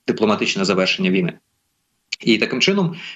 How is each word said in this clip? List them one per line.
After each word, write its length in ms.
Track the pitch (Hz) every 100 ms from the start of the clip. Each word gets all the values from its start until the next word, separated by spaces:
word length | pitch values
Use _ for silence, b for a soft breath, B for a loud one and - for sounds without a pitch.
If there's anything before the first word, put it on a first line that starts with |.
| -
дипломатичне 580 | 113 107 104 - -
завершення 460 | 95 95 92 - 92
війни. 220 | 95 85 - _ _ _ _ _ _ - -
І 140 | - 107
таким 220 | 113 127
чином 340 | 151 202 175 B B